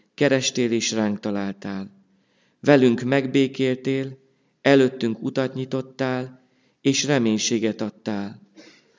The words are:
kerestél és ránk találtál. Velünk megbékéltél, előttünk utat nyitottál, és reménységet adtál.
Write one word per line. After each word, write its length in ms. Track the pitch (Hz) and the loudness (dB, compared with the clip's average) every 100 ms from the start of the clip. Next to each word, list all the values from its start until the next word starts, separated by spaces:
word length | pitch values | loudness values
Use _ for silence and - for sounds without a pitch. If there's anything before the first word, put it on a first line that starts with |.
| _ | _
kerestél 580 | - 147 131 127 135 120 | 0 2 2 0 -2 0
és 200 | 117 107 | 0 -2
ránk 280 | 110 107 104 | 0 -2 -2
találtál. 680 | 107 101 98 98 104 98 98 _ _ _ _ _ _ _ | -4 -4 -6 -8 -10 -10 -12 _ _ _ _ _ _ _
Velünk 400 | 131 143 127 117 | 4 6 6 2
megbékéltél, 1200 | 120 139 131 143 135 135 131 131 135 135 135 131 _ _ _ _ | 0 0 0 0 0 0 -2 -2 -4 -4 -6 -12 _ _ _ _
előttünk 600 | 135 139 127 131 113 110 | 4 6 4 2 -4 -4
utat 320 | 131 135 131 | -6 -4 -4
nyitottál, 840 | 131 131 135 131 - 131 127 131 127 _ _ _ _ | -4 -6 -6 -8 -6 -4 -4 -6 -14 _ _ _ _
és 240 | 135 139 | 0 0
reménységet 760 | 135 143 113 107 - 117 110 104 | 2 2 2 0 0 0 -2 -4
adtál. 600 | 107 - - 104 101 110 _ - - _ _ | -8 -8 -8 -8 -8 -14 _ -20 -20 _ _